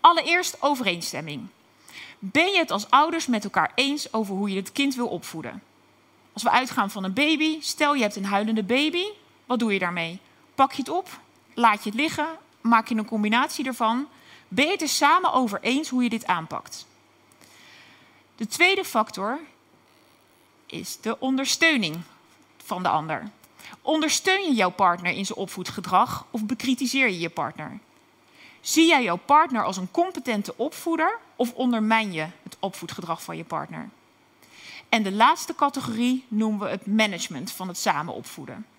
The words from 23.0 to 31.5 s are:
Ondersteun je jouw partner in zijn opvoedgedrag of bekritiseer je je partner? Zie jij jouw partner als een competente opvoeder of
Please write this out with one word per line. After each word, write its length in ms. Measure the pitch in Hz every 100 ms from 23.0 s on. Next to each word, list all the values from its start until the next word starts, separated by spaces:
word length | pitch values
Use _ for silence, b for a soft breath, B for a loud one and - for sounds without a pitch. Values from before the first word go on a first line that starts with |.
| 160 147 208 - - B B B
Ondersteun 640 | - 311 302 - - 381
je 100 | 370
jouw 160 | 240 214
partner 420 | 208 190 175 180
in 140 | - 196
zijn 120 | -
opvoedgedrag 880 | 190 - 175 - 185 190 247 - -
of 140 | 226 214
bekritiseer 640 | 262 254 254 247 269 254
je 120 | 180
je 100 | 165
partner? 500 | 165 131 - 156 - _ _ _ _ _ B B B
Zie 260 | - - 330
jij 160 | 302
jouw 160 | 226 175 -
partner 380 | 294 311 240
als 140 | 170 190
een 140 | 185
competente 640 | - 359 339 254 214 202 -
opvoeder 640 | 269 - - 330 330 453 - -
of 180 | 247